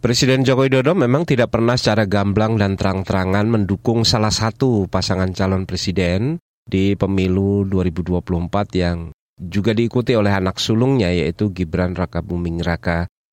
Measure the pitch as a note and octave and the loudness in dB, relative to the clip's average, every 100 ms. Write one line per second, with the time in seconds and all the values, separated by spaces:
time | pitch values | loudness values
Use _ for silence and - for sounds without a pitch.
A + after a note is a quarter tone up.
0 | - A#2+ C3 C3 C3 C3 C3+ C3 B2+ F#3+ | 0 2 2 2 2 2 4 2 2 2
1 | A#2+ C3+ E3+ C3 A#2 A2+ A#2 B2 - G#2+ | 2 2 2 0 2 2 2 0 0 0
2 | G#2+ G2+ G2+ G2 G#2+ A2+ G2+ G2 G2 F#2+ | 0 0 0 0 2 2 0 0 -2 -2
3 | F#2 F#2 F#2 G2 G#2+ A#2 G2 G2 - A#2 | -2 -2 0 0 2 0 0 0 0 0
4 | A2+ A#2+ G#2+ G2 A2+ - C3+ A2+ F#2 F#2 | 2 2 0 0 -2 0 0 2 0 -2
5 | F2+ F#2 F#2+ F2+ F#2+ F#2+ F#2 F2+ - F#2 | -2 0 -2 0 0 0 -2 -6 -4 0
6 | F2+ F2+ A#2+ E3 _ _ - F#2+ F#2+ G2+ | 0 0 -2 -4 _ _ -4 0 0 0
7 | F#2+ G2 F#2+ F#2 G2 G2+ G2 F#2+ F#2 E2 | 0 2 2 2 2 0 0 0 0 -2
8 | F2 F2+ - F2 E2+ G2+ G#2 F#2 F2 F2 | -2 -4 -2 -4 -2 -4 -2 -2 -2 -2
9 | E2 D2 _ _ F2+ F#2+ G2+ A2 A#2 B2 | -8 -16 _ _ -6 -2 0 0 0 0
10 | A#2 A#2+ G2+ G2 F#2+ - - A2 B2+ C3+ | 0 2 2 2 0 -4 -2 0 2 2
11 | F#2 F2 D#2 - G#2 F2 F2 F2 F2+ F2+ | 2 0 -2 -2 -4 -2 -4 -2 -2 -2
12 | F2 E2+ D#2+ F2 F2 E2 E2 E2+ - E2+ | -4 -4 -6 -4 -4 -4 -2 -4 -2 -4
13 | E2+ _ _ | -4 _ _